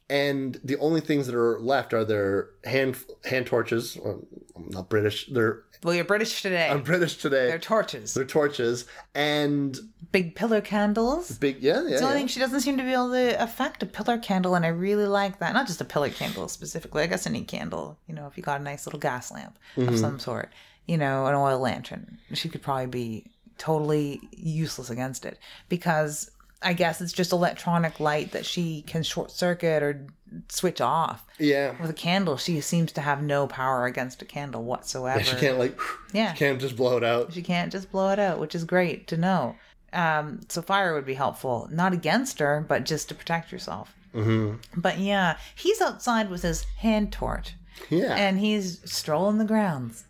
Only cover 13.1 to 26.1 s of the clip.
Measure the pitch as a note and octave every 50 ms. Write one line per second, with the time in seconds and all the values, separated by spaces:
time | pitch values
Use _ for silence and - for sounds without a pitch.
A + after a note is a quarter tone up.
13.1 | B3 B3+ B3+ A#3+ G#3 - A#3 A3+ - - B3+ D4+ - - - F3+ - - G#3+ -
14.1 | A#3+ A#3 A#3 - G3+ F#3 F#3 F#3 F3+ F3 E3+ E3 E3 E3+ F3+ G3 G#3 G#3 G#3 G3+
15.1 | G3 G3+ G3+ G3 F#3 - F3 - - A#3+ C#4 A3 E3+ - C#3 B2 - D3+ C#3+ B2+
16.1 | - - C#3+ C3+ - - E2+ - - - D#3 D3+ - E3 - - - - D3+ E3+
17.1 | F#2+ - - - D3+ - - - - - - - - - C#2+ - D3+ - _ -
18.1 | D#3+ D3+ D3 C#3+ - - - - C#3+ C#3+ C#3+ C#3+ C#3+ D3 - C#3+ - D3 C#3+ C#3+
19.1 | B2+ B2+ B2+ - - - - - - _ _ - - - B2+ B2 A#2+ A2+ A2 A#2+
20.1 | C#3 C3+ - - A#2 A2 - - - - - - - _ _ - E3+ D#3+ D3 C3+
21.1 | C3+ C3+ C3+ C3+ C#3+ C#3 C#3 C#3 C3+ B2+ C3 B2 F2 - - - - - - -
22.1 | - - - - D3 - - E3 - C#3 - D3 C3+ C3 B2+ B2+ B2+ B2 A#2+ A#2
23.1 | A2 - - - - _ _ - - - - - D#3+ D#3 D3+ D3+ D#3 D3+ D3 C#3+
24.1 | C#3+ - - - - - - D#3+ D#3 D#3 D#3+ C#3+ - - B2+ A#2+ A#2+ B2 B2+ C3+
25.1 | C3 - - - - - - - - - - - F3+ F3 - F3 E3 D3+ D#3 D3